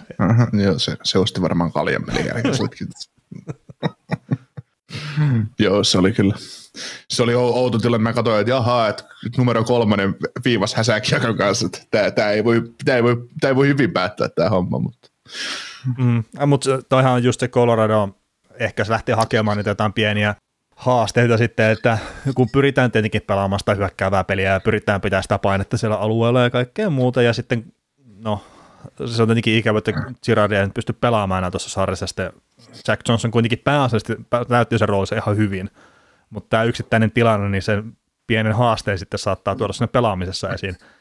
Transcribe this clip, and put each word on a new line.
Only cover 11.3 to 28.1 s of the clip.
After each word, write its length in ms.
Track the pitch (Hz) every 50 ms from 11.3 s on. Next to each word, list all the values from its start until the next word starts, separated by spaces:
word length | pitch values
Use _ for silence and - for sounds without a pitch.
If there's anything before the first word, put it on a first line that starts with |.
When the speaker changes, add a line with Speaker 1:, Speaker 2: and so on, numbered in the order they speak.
| 107
Speaker 1:
kanssa, 300 | 78 92 101 98 - -
että 120 | - - - - _
tää, 200 | - 110 98 92
tää 200 | - 120 110 104
ei 140 | 104 107 107
voi, 180 | 117 117 117 117 117 - - -
tää 120 | 143 135
ei 60 | 120
voi, 140 | 117 120 120 120 120 - - -
tää 80 | - 139
ei 80 | 135
voi 120 | 127 139 143
hyvin 240 | 143 135 135 90
päättää 360 | - 92 90 90 - - - -
tää 200 | - - 80 101
homma, 280 | 110 92 87 - 62 64
mutta 300 | 58 - - _ _ _ _ _ _ - - - - - - - - - - - - 131 123 123
Speaker 2:
Mm, 200 | 127 120 117 117 107 - - -
äh, 60 | 143
mut 160 | 147 143 127
se, 160 | 127 131 131 131 127 -
toihan 240 | 135 131 131 131
on 120 | 127 123 120
just 160 | 123 123 -
se 80 | 127 117
Colorado, 600 | - 127 120 120 117 110 110 107 110 107 104 98 98 _ _ _ _ _ _ _ -
ehkä 300 | - 117 - - - 107
se 80 | 98
lähtee 220 | 113 110 - - 120
hakemaan 420 | 110 113 - - 110 107 107 104
niitä 140 | 104 101 104
jotain 220 | 101 - 107 107
pieniä 420 | 98 117 107 107 104 104 104 104 101 - _ _ _ _ _ _ _
haasteita 640 | - - 127 127 120 113 104 - 123 120 120 117 110
sitten, 320 | 117 113 - - 110 110
että 280 | 110 - - 120 113 110 - - - - - 139 131
kun 140 | - 127 104
pyritään 380 | - 135 139 139 139 135 127 120
tietenkin 320 | - 110 107 107 - 104
pelaamaan 360 | - - 104 98 98 98 98 101
sitä 140 | - - 104
hyökkäävää 500 | 98 101 92 - - 98 95 98 95 92
peliä 280 | - 98 95 95 95
ja 80 | 98 95
pyritään 400 | - 110 104 104 - - 104 95
pitämään 220 | - 101 95 95
sitä 160 | - - 104 98
painetta 380 | - 101 98 98 98 - -
siellä 200 | 120 - 110 107 95
alueella 440 | 101 107 110 113 117 117 123 127
ja 80 | 123 120
kaikkea 400 | 123 127 123 123 - - 220 202
muuta, 320 | 151 131 127 123 117 127
ja 100 | 120 117
sitten, 320 | 113 113 113 - 127 117 110 - - _ _ _ _ _ 139 123